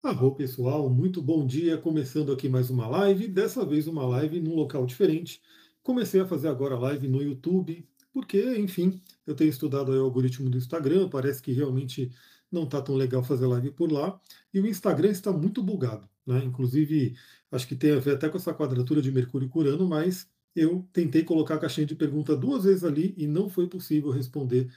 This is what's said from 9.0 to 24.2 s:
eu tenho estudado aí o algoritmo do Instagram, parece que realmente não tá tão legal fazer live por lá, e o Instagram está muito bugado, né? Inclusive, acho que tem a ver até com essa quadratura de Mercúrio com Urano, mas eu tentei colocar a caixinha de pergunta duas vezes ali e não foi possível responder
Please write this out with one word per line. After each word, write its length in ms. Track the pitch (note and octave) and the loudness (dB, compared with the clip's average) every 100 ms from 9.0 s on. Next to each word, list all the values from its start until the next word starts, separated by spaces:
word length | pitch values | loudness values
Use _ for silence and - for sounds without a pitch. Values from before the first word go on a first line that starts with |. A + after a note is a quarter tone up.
| - _ - | -14 _ -10
eu 80 | |
tenho 160 | C3+ D#3 | 2 2
estudado 420 | - D3+ C#3 C3 | 2 -2 -2 0
aí 60 | C3+ | 2
o 60 | |
algoritmo 440 | C3+ B2 B2+ B2+ C3 | 2 2 0 0 -2
do 120 | B2+ | -2
Instagram, 500 | B2 E3 C#3 F3+ F#3+ | -2 -2 2 2 2
parece 320 | C#3 C3+ C3+ | 0 -2 -4
que 100 | - | -4
realmente 600 | B2+ C#3+ B2+ B2+ - B2+ - _ _ _ | -2 0 -2 -4 -6 -8 -8 _ _ _
não 160 | F3 D3+ | -6 -2
tá 160 | C#3+ | -4
tão 100 | C3+ | -2
legal 300 | C3+ C3 B2+ | 0 0 0
fazer 240 | B2+ C3+ B2+ | 0 0 2
live 240 | B2 C3+ | 2 -2
por 200 | - E3+ | -2 0
lá, 300 | D3 E3 F#3+ _ - _ | 0 -2 -6 _ -20 _
e 60 | G3 | 0
o 80 | G#3 | 0
Instagram 420 | F#3 G#3 C#3+ F#3+ | 0 0 4 2
está 240 | G3 G#3 | 2 0
muito 300 | F3+ F3+ B3+ | 0 0 0
bugado, 440 | F#3+ G3 B2 G#2+ - _ | -2 -2 -2 -4 -14 _
né? 160 | - B2+ B2+ | -2 0 0
Inclusive, 680 | B2 B2 C#3 D3+ D#3 A#2 - - - _ | -2 0 2 2 2 0 -2 -20 -20 _
acho 160 | B2+ B2+ | -6 -6
que 80 | C3 | 0
tem 180 | D3+ | 2
a 60 | C#3+ | 4
ver 120 | C3+ | 2
até 180 | C3+ D#3 | 0 -2
com 80 | F3 | -2
essa 160 | F3 | -6
quadratura 480 | D#3+ C#3+ B2+ B2 D3+ | -4 -2 0 2 2
de 100 | C3+ | 2
Mercúrio 380 | C3 B2 C#3 B2+ | 0 0 -4 -2
com 80 | E3 | 0
Urano, 300 | C#3+ D#3 F#3 | 0 2 0
mas 400 | D#3 F3 F#3 - _ _ F3+ | 2 0 -2 -12 _ _ 2
eu 320 | D#3+ F3+ F#3 | 2 2 -2
tentei 300 | - D#3+ D#3+ | -2 2 2
colocar 320 | E3 D#3+ D3+ D#3 | 4 2 2 0
a 40 | |
caixinha 280 | D#3+ - D3+ | -2 -2 -4
de 80 | D#3 | 0
pergunta 420 | D3 D3 D3+ C#3+ | 0 0 0 0
duas 260 | G#3+ C4+ F#3+ | 0 2 4
vezes 180 | F#3 | 4
ali 320 | F3 C#3+ F3+ F#3 | 2 0 -2 -2
e 80 | D3 | -2
não 240 | D#3 G3+ | 0 0
foi 180 | - F3 | -2 -2
possível 440 | F3+ - D3+ C#3+ | -4 -2 -2 0
responder 600 | B2+ | -4